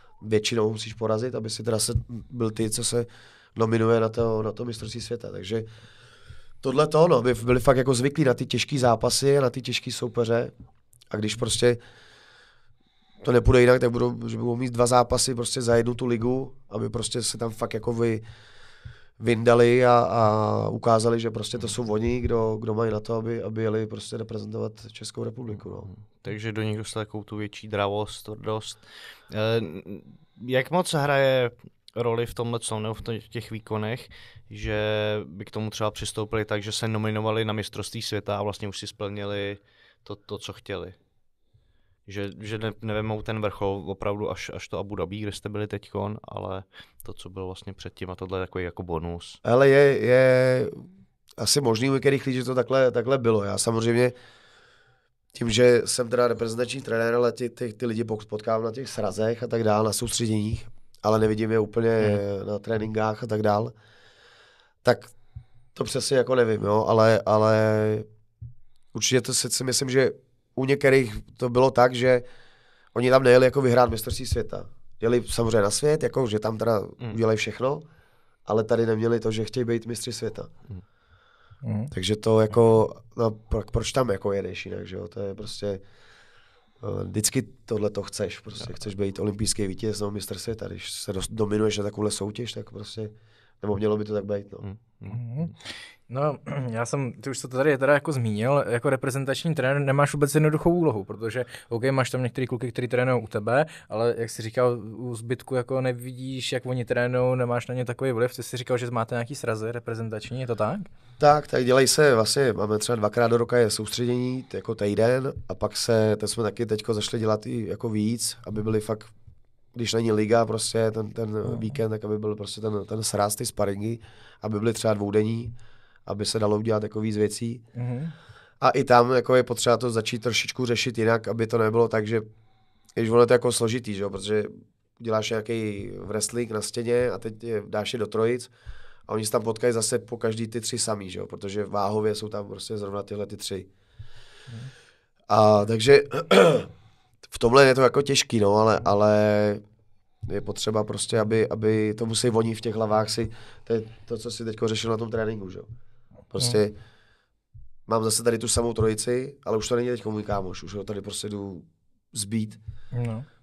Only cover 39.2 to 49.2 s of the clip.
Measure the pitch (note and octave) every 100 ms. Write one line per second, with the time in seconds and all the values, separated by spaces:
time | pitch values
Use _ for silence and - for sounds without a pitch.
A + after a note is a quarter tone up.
39.2 | G2+ G2+ G2+ G2+ _ _ _ _ - G2+
40.2 | - G2+ - - - F#2+ F2 F#2+ _ _
41.2 | _ _ _ _ _ _ _ _ - G2+
42.2 | G2+ - G#2 A2 A2 G2+ A2 G#2+ A2 G#2+
43.2 | A2 A2 G#2 - G2 G2 D#2+ G2 G#2 G#2
44.2 | G#2+ G#2 - - - F2+ G2 G2+ E2+ G#2
45.2 | G#2 - G#2+ G#2 G#2 G2+ - G2+ G2+ G#2+
46.2 | - G2+ F#2+ F#2+ - - - - - -
47.2 | F#2 F#2+ F#2 F#2 - F#2+ F2+ - F#2 F#2
48.2 | F#2 F#2 F#2 F#2 F2 - F2 E2 E2+ E2+